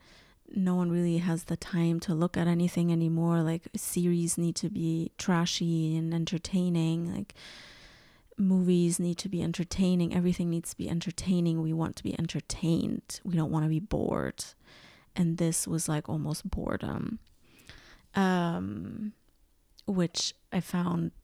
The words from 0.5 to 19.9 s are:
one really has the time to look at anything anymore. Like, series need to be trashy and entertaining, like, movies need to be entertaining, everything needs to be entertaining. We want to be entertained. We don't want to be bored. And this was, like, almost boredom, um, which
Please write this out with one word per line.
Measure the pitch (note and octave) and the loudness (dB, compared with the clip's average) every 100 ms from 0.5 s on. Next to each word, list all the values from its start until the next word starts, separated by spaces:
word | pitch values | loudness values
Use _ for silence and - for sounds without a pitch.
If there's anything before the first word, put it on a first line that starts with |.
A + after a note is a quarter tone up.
| - F#3 F3+ | -2 2 2
one | F3 | 2
really | E3+ F3 E3+ | 2 2 2
has | F3 E3 | 2 0
the | - - | -2 -6
time | - F3 E3+ E3 | -2 2 2 2
to | - | 0
look | D#3 F3 - | 0 0 2
at | E3+ | 2
anything | E3+ F3 - E3+ | 2 2 2 2
anymore. | E3 E3 E3 E3+ E3+ | 2 2 2 2 2
Like, | D#3+ E3 - G#3 | 2 -2 -6 -8
series | - F3+ F3 F3 E3+ - | -4 0 2 2 2 0
need | E3+ E3 | 0 0
to | E3+ | -4
be | G3+ E3 E3 E3 - | -2 0 0 -2 -4
trashy | - E3+ E3+ - E3+ E3 D#3 D#3+ | 0 2 2 0 0 0 0 0
and | E3 | 0
entertaining, | E3 E3 E3 - F#3 F3+ E3+ D#3+ E3 E3+ | -2 -2 -4 -2 0 2 2 2 0 -2
like, | G3+ G3+ - - - - - - - - _ _ - | -6 -8 -12 -20 -20 -20 -20 -20 -20 -20 _ _ 0
movies | F#3+ F#3 F3+ F3 E3+ F3 | 4 4 6 4 4 2
need | F3 E3+ | -2 -4
to | G3 | -4
be | F3+ | -2
entertaining, | D#3+ E3 E3+ - F#3 F3+ E3 F3+ | -2 -2 -2 0 2 4 2 2
everything | F3 F3+ F3 | 2 2 0
needs | E3 - | -2 -4
to | - | -8
be | - | -4
entertaining. | E3+ E3+ - F3+ F3+ E3+ E3 | -4 -4 -4 0 2 2 2
We | D#3+ | 0
want | D#3+ D#3+ - | 0 -2 -4
to | |
be | - - | -6 -4
entertained. | E3 D3+ - - D#3+ E3 - - - - | -4 -4 -6 -2 0 2 0 -4 -8 -12
We | G3+ E3+ | -2 0
don't | D#3 | 2
want | D#3 D#3 | 2 2
to | |
be | D#3 | 0
bored. | G3+ - - - C2 - - - - - - - _ - | 0 -2 0 -2 -2 -6 -12 -14 -20 -20 -20 -20 _ 0
And | E3+ E3+ | 0 2
this | E3 D#3+ - | 0 0 -2
was, | E3 D#3+ | -2 -2
like, | D3+ - | -2 -2
almost | D#3 D3+ D#3 F#3+ | -4 -4 -4 -6
boredom, | - - - - - - A3 - _ _ - - - - - _ - | -4 -2 -4 -4 -4 -6 -8 -12 _ _ -20 -20 -20 -20 -20 _ 0
um, | F#3+ F3+ E3+ F3 F#3+ - E2+ - G#3+ - _ _ _ _ _ _ | 2 2 0 -2 -4 -8 -10 -8 -10 -10 _ _ _ _ _ _
which | - | -4